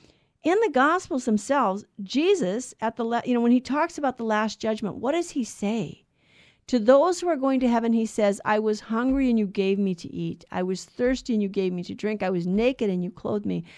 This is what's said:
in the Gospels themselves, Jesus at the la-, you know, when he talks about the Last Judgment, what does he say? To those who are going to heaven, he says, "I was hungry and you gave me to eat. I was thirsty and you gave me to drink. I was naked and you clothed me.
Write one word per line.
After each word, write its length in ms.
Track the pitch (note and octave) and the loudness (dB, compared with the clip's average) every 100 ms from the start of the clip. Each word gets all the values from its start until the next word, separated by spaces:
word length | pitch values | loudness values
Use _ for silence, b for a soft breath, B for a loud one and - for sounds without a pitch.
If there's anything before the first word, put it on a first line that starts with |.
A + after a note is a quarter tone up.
| b b b b | b b b b
in 160 | D4+ G4 | 0 2
the 100 | A4+ | 2
Gospels 540 | C4+ C#4 F4 - C#4 B3 | 4 4 2 -2 -4 0
themselves, 580 | G#3+ - C#4 A3+ G3 - - | -2 0 0 0 -2 -8 -14
Jesus 720 | F#3+ B3 E4+ G4+ G3 G#3+ B3+ - | -6 0 2 2 0 -4 -8 -6
at 160 | A3 A3+ | -6 -4
the 80 | |
la-, 180 | A#3 A#3 - | -2 -2 0
you 80 | |
know, 80 | A#3+ | 2
when 100 | A#3 | 4
he 80 | B3 | 2
talks 380 | B3 C#4 E4+ D#4+ | 2 -2 -2 -2
about 180 | C#4 B3+ | -4 -4
the 80 | |
Last 380 | A3+ G#3+ A3 - | -2 0 -2 -4
Judgment, 340 | A3 A3 G#3 - | -4 -4 -4 -4
what 160 | A3+ | -2
does 200 | D#4+ E4+ | -2 -2
he 120 | D4 | -4
say? 600 | A3 - G3+ A3+ D3+ - _ b b b b b - | -6 -4 -4 -4 -6 -10 _ b b b b b -2
To 120 | B3 | 0
those 400 | G#3+ C#4 E4 F4 | 6 6 6 2
who 80 | F4 | 0
are 80 | D4+ | 0
going 240 | C4+ C4 | 0 2
to 80 | B3 | 2
heaven, 240 | A#3 A#3 | 2 2
he 140 | A3+ A3+ | 2 0
says, 360 | - G#3 G3+ - | 2 0 0 0
"I 140 | G#3+ | 0
was 200 | G#3+ G#3+ | 0 -2
hungry 500 | - A3+ B3+ C4+ C4 | -2 -2 0 2 2
and 100 | A3+ | 2
you 80 | G#3 | 2
gave 320 | G3+ F#3+ G3 | 0 0 2
me 160 | G3 F3 | 0 -2
to 180 | - | -8
eat. 320 | - E3 E3+ - | -8 -6 -8 -8
I 120 | F#3 | -6
was 220 | F#3 F#3 - | -4 -6 -8
thirsty 480 | - B3 C4 - | -2 0 0 -2
and 80 | A3 | -2
you 80 | G3+ | 0
gave 240 | G3 F#3+ | -2 -2
me 100 | F3+ | -4
to 120 | F3 G3+ | -8 -6
drink. 280 | G#3 G#3+ | -6 -4
I 60 | F#3 | -2
was 180 | F#3 F3 | -2 0
naked 420 | G3 A#3+ C4+ G#3+ | 2 0 0 -2
and 140 | F3+ | -2
you 80 | F3+ | -4
clothed 340 | - - G#3 G#3 | -8 -6 -4 -4
me. 200 | F3 E3+ | -6 -8